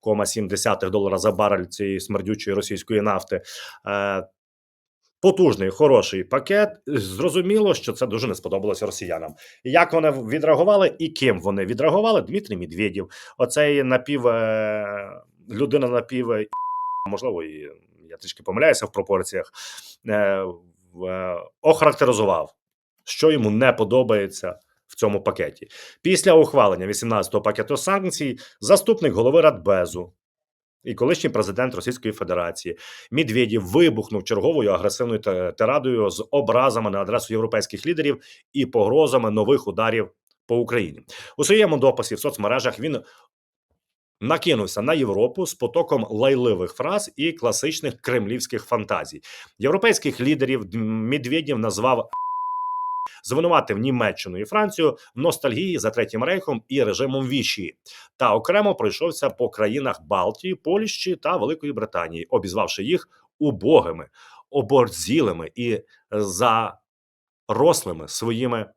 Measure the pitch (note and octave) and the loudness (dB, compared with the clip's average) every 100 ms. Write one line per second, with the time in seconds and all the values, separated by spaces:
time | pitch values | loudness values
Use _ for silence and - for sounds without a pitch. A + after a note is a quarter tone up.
0 | - G#2 G2 - G2 G2 - G2 F#2+ G2+ | 0 0 0 -2 -4 -2 0 0 0 0
1 | G2 F#2+ G2+ F#2+ G#2 G2 F2+ - G2+ F#2+ | 0 2 0 2 2 2 -2 -6 -4 -4
2 | - G2+ F#2+ G#2 - G2 G2 G2 - G#2+ | -4 -6 -4 -6 -2 -4 -4 -8 -2 0
3 | G#2 G2 - F#2 - - - - - G2+ | 0 -2 -4 -8 -8 -18 -18 -14 -6 -2
4 | G2+ F#2+ F#2 _ _ _ _ _ _ _ | -2 -4 -6 _ _ _ _ _ _ _
5 | _ _ F#3+ F#3+ E3+ F#2+ F#2+ - D3+ B2 | _ _ 4 6 4 4 -2 4 6 6
6 | - F#2+ F2+ C3+ D3 G3+ G#3 - - C#3 | 4 -4 -2 -4 0 2 2 -2 -4 -4
7 | F#2+ F#2+ E3 D#3 F3+ G#3+ G#3 D3 - - | -4 -2 0 0 2 2 2 0 -2 -4
8 | B2+ A2 A#2+ F2+ F2 F#2+ G2+ F#2 G#2 - | -2 -2 -4 -4 -4 -2 -2 -4 -6 -8
9 | F2+ E2 D#2+ D#2 - - B2+ D3 E3+ E3 | -8 -8 -8 -16 -20 -14 0 4 4 4
10 | D#3 C3+ A2+ D3 D3+ C#3+ F3+ G3+ F#3 - | 2 0 -4 -2 4 4 6 6 4 0
11 | D#3+ - C3+ F#2+ F2+ G2 F#2 A2+ D#3 F3 | -6 0 2 2 0 -2 -4 0 2 4
12 | A3 G#3 - F3+ G#3 F2 E2+ E2 G#2 F#2 | 4 2 0 -6 -6 -8 -8 -2 -2 -2
13 | F#2+ - - - B2 D3 D3 C#3+ C3 B2+ | -10 -12 -20 -2 -2 2 2 4 2 0
14 | B2+ C#3+ A#2+ A#2 A2+ A2 G#2+ G#2+ G#2 G2+ | 0 0 2 2 0 0 -2 -2 -4 -8
15 | G2 - _ _ F2 G#2+ C#3 C#3+ B2+ B2 | -10 -16 _ _ -12 -4 0 2 2 0
16 | A#2 B2+ A#2+ A2 G#2+ - - - - - | -2 -4 -2 -2 -2 -6 -6 -6 -8 -8
17 | - G2 B2+ F2+ D#2+ D2+ D2 D#2 E2+ E2 | -6 -6 -6 -6 -10 -14 -18 -20 _ _
18 | E2 E2 F#2+ - - G2 D#3 C3+ G#2+ G2+ | _ -20 -18 -14 -6 2 4 4 0 -6
19 | F#2 F#2+ F2+ F#2+ - - - - - - | -2 -2 -2 -6 -8 -12 -18 -18 -20 -18
20 | - G#2 G2+ F#2+ F#2+ E2+ F2 _ F2+ F2 | -4 0 0 0 -4 -10 _ _ _ -12
21 | F#2 F#2 F#2 F2 F2 _ D3+ D#3 D3+ - | -8 -6 -6 -8 -10 _ 4 6 4 4
22 | C3+ A2 G#2 E2+ D2 _ _ _ _ _ | 2 2 2 0 -2 _ _ _ _ _
23 | - - D#3 D3+ G#2+ G#2 B2+ A#2+ G#2+ B2 | -14 2 2 4 2 4 4 4 2 2
24 | A#2+ G#2+ G2 - F#2 F2 _ _ _ - | 4 2 0 -6 -10 -10 _ _ _ -2
25 | A2 G2+ - F#3 E2+ - - - - - | 0 0 -2 -2 -6 -6 -20 -20 -20 -6
26 | E3 F#3 G3 D#3+ C#3+ C#3+ G#2+ F2+ F#2 G2+ | 0 2 8 8 8 6 4 4 -2 -4
27 | A#2 A2+ F#2 G#2+ G#2+ G#2 G#2+ C#3 - G3 | 0 0 2 0 0 -2 -2 -2 0 0
28 | F#3 - C#3+ B2+ - _ G#2 G3 G3+ A3 | -2 -4 -6 -8 -14 _ 4 4 6 2
29 | D#3 F#2+ A#2 D#3 D3+ A2+ F2 F#2+ F2 F2+ | 2 2 4 6 6 4 0 2 2 -4
30 | F2 _ _ _ _ _ _ _ B2 A2+ | -12 _ _ _ _ _ _ _ -12 -2
31 | B2 E3+ D3+ A2 G#2 G2+ B2+ F2+ G#2 B2 | 0 2 0 0 -2 -2 -4 -4 -8 -6
32 | A2 - F2 F2+ E2+ E2+ F2 - - - | -6 -6 -4 -2 -4 -6 -10 -12 -14 -20
33 | - B2+ D3 A2 A#2+ A2 F#2 A#2+ E3+ A2 | -6 -4 0 0 2 0 0 4 4 2
34 | G2+ G#2+ - G#2 B2 D#3+ G#2+ F2+ G2 - | -4 -6 -2 0 0 2 2 2 0 -2
35 | A#2+ A2 - F#2 F2+ - A2 C#3+ C3 B2 | -4 -4 -2 -2 -4 -2 0 0 0 0
36 | G2+ F#2+ - C#3+ B2+ A2+ C3 A2+ A2 G2 | 0 -2 -2 -2 2 2 2 2 -2 -4
37 | F#2+ A2+ - A2 A2+ A2 G2 G2 D3+ E3+ | -2 -2 -2 -2 0 -2 -4 -6 -4 -2
38 | C#3+ C3+ - - _ C#3 B2+ A#2+ G2+ C3+ | 0 -2 -8 -20 _ -4 0 2 4 4
39 | D3+ B2+ A2+ G#2+ G#2 C3+ G#2 E2+ A2+ A2+ | 4 2 2 0 2 2 2 -2 0 0
40 | G2+ _ _ _ _ A#2+ A#2 A#2+ F2+ C#2+ | -4 _ _ _ _ -2 0 -2 -4 -8
41 | _ - - - D3 G#3+ G#3 D3+ C3+ B2+ | _ -20 -20 -4 2 4 4 4 4 2
42 | A2+ A2 D3 - G#2 B2+ A#2+ G#2+ C#3+ C3 | -4 -4 -6 -2 -2 0 -2 -4 -6 -6
43 | - _ _ _ _ _ _ _ _ _ | -10 _ _ _ _ _ _ _ _ _
44 | _ _ A2 E3 F3 B2+ F#2+ - A#2 D#3+ | _ _ -4 -2 2 0 0 -4 -2 0
45 | B2 G2 A#2+ B2 F3 - A#2+ E3+ D#3+ C3+ | 0 2 0 0 -6 -4 -2 -2 0 -2
46 | G#2+ G#2+ C3+ C3+ B2 F#2+ F2+ - C#3 G3+ | -2 0 2 2 2 0 -2 -6 -4 -4
47 | G3+ - D#3 E3 A#2+ G#2 D3 D#3 C#3+ A#2 | -6 -4 -4 -2 -2 -2 -4 -4 -8 -8
48 | - B2 G2+ B2 - A2+ - A#2 G#2 F#2 | -4 -2 -2 -6 -6 -8 -4 -4 -2 -6
49 | D2+ D2+ - - - _ A#2 F#3 A3+ G3+ | -6 -14 -20 -20 -20 _ 0 2 2 2
50 | D3 C3+ B2+ D3+ C3 C3 G2 G#2+ A2 A2 | -2 -2 0 0 0 -2 -4 -6 -4 -4
51 | A2 C#3+ B2 D#3 D3 B2+ A2 F#2+ B2 A#2+ | -2 -4 -2 -4 -2 -2 -2 0 0 0
52 | - - - - - B5+ B5+ - - - | -2 -8 -8 -6 -8 -8 -8 -8 -8 -8
53 | - - - C3 E3+ D#3+ - G2+ B2 B2+ | -10 -14 -6 -2 2 2 0 -4 -2 0
54 | A2 F2+ F#2+ F2+ G#2 G#3+ G#3 - D#3 B2 | -2 -4 -10 -10 -4 -2 -2 0 0 0
55 | - A#2 D#3+ - C#3 D#3+ F#3+ E3 G2+ A#2+ | -12 -4 -2 0 -2 -2 -4 -2 -2 -2
56 | A2+ A2 C3 F#3+ F3+ B2 - C3+ A2 G2 | -4 -2 -2 -2 -4 -6 -4 -2 0 0
57 | C3+ C3+ C3 C3+ A2 - F2 - - - | -2 -2 -2 -4 -4 -6 -10 -14 -20 -20
58 | - _ B2 G#2+ G#2+ G3 G#3 F#3+ G#2+ F#2 | -20 _ 2 2 2 2 2 2 -2 0
59 | E3 - C3+ - B2 - G#2 B2+ C3+ - | -4 -2 -4 -2 -4 0 -2 0 -4 -6
60 | D#2 G2 F#2 - F#3 F#3 - G3 G#3+ - | -2 0 0 -2 -8 -6 -2 -2 -2 -6
61 | F#3 F3 D3+ F3 A2+ D#3 D3 A#2 G#2+ F2+ | -6 -4 -2 -2 -2 -4 -6 -6 -6 -4
62 | E2+ E2 E2 A#2+ F#2+ F#2+ F2+ - G#2 F3 | -6 -8 -2 -2 0 -2 -4 -4 -2 -2
63 | - _ _ _ D3 G#2 G2 D3+ E2+ D#2+ | -4 _ _ _ -2 0 6 6 4 -8
64 | D2+ _ - - _ C#3+ G#2+ C#3 A#2+ - | -12 _ -20 -20 _ -4 4 4 4 0
65 | - D#3+ A#2+ E2 D#2+ - A#2+ G#2+ - _ | -2 2 2 -2 -8 -6 -4 -4 -6 _
66 | _ G#2+ G#2 F2 A#2+ A2+ A2 - _ _ | _ -4 -4 0 2 2 0 -8 _ _
67 | _ _ _ _ _ G#2+ D3+ D#3 - E2 | _ _ _ _ _ 2 4 4 -2 -10
68 | D#2 - A2+ A#2 B2 A#2 G2+ | -10 -6 -4 -2 -2 -4 -6